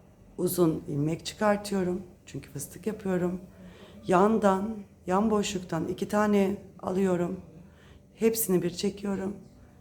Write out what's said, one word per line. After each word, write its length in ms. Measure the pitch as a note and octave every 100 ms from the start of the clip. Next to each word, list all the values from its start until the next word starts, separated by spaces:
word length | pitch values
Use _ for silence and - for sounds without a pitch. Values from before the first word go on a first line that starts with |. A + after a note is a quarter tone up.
| - - - -
uzun 460 | F3 F3 E3 D#3 -
ilmek 380 | C#3+ D#3 E3 -
çıkartıyorum. 760 | - G#3+ G3+ G3+ G3 F3+ F3+ - - -
Çünkü 240 | C#3 -
fıstık 380 | C#3+ - - G#3+
yapıyorum. 540 | G#3+ F#3+ F3+ F3 F#3 - - - - - - -
Yandan, 680 | F3+ G#3 A3 G3 F#3+ G#3 G#3+ - - -
yan 240 | F#3 A3
boşluktan 560 | G#3 G3+ F#3 F#3 E3 -
iki 200 | F#3 G3
tane 500 | G#3 G#3+ G3+ G3 G3+ - -
alıyorum. 640 | - F#3 F#3+ F3 F3 F#3 - - - - - - - -
Hepsini 480 | A3+ A3+ - F3+
bir 60 | F3
çekiyorum. 680 | E3+ G3+ - G3+ F#3+ F#3+ G3+ - - - -